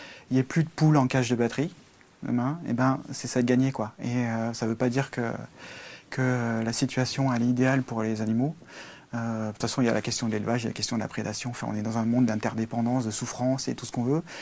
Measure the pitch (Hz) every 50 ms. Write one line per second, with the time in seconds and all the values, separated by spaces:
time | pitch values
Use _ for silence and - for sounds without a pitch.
0 | - - - - - - 127 131 127 - - 165 156 160 - - 156 156 151 147
1 | 127 127 - 131 123 117 123 117 120 113 - - 151 190 - - - - - -
2 | - - _ _ - - 120 120 120 135 156 170 - - 120 117 127 131 135 -
3 | - - 135 - - 127 - 127 120 120 127 127 131 135 135 - 107 104 - -
4 | - 123 120 123 120 117 113 113 113 117 113 - 117 110 113 113 127 123 120 139
5 | 139 - - 127 120 113 - - - - - - - - - - - - - -
6 | - - - 131 131 127 127 123 117 117 113 113 113 113 113 - 139 123 - 131
7 | 127 - - 139 135 135 123 117 120 123 123 123 131 131 135 135 127 - 117 113
8 | 110 110 110 107 110 110 110 117 131 151 156 - - - - - - - - -
9 | - _ - 117 117 113 113 110 110 107 104 - 117 113 - 139 123 117 117 107
10 | - 120 113 - 123 110 110 110 104 110 117 123 113 - - - 113 - 120 110
11 | 110 113 - 113 107 107 107 - - 123 120 - 113 117 107 107 104 113 110 113
12 | 113 117 117 127 127 113 110 107 117 110 - 113 110 110 - 117 117 120 127 131
13 | 117 110 104 - 123 - - - 127 127 131 139 - 127 120 - - - - 123
14 | 117 127 143 165 - - - -